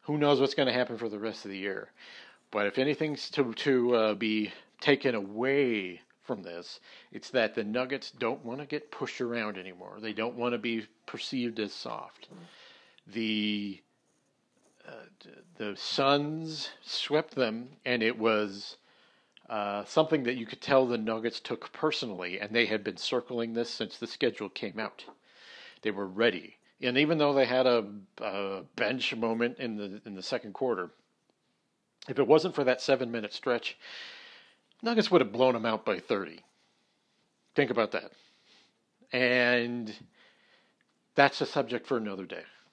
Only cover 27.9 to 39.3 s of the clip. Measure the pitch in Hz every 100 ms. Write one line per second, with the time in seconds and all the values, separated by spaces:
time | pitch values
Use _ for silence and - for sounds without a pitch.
27.9 | 104 95 - 107 98 98 95 85 - 107
28.9 | 127 - 117 117 113 120 123 123 107 101
29.9 | 104 110 95 - 123 107 90 131 98 87
30.9 | _ _ _ _ _ _ _ _ _ _
31.9 | _ - 131 139 156 175 - 127 127 -
32.9 | 131 123 117 107 - 135 120 - - -
33.9 | - - - - - - _ _ _ 226
34.9 | 226 208 175 110 113 131 117 113 110 -
35.9 | 92 - 104 85 82 _ _ _ _ _
36.9 | _ _ _ _ _ _ - 135 117 107
37.9 | - - - _ _ _ - _ _ _
38.9 | _ _ 123 127